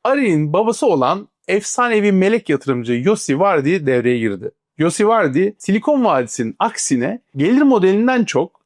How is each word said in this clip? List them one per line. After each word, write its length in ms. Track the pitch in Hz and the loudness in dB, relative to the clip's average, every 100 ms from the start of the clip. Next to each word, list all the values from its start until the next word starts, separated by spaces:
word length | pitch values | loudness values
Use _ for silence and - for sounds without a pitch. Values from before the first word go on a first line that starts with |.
Ari'nin 480 | 240 277 240 156 151 | -2 0 0 0 0
babası 340 | 175 220 220 269 | 0 0 0 0
olan 420 | 151 127 190 208 _ - | 2 0 -2 -8 _ -4
efsanevi 640 | 196 202 - 240 214 208 | -4 -2 -2 0 2 2
melek 360 | 190 190 233 - | 2 2 0 -2
yatırımcı 440 | 147 139 123 117 | -4 -2 -4 -2
Yossi 480 | 120 156 220 - 139 | -2 0 -2 -2 0
Vardi 460 | 202 170 139 185 139 | 2 2 0 -2 0
devreye 320 | 123 123 123 | 0 2 0
girdi. 320 | 113 98 107 - _ - | -2 -4 -10 -14 _ -4
Yossi 300 | 165 - 208 | -2 0 2
Vardi, 480 | 226 160 131 196 - | 2 0 0 -2 -4
Silikon 460 | - 208 302 285 | -2 -2 0 2
Vadisi'nin 520 | 220 139 120 - 113 - | 2 0 -2 -6 -6 -4
aksine 640 | 226 - - 127 139 233 _ 135 | -4 -4 -4 -2 -2 -6 _ -4
gelir 260 | 160 254 | 0 2
modelinden 600 | 285 233 185 202 240 254 | 4 4 2 2 2 0
çok 360 | 214 131 175 _ | 0 -2 -4 _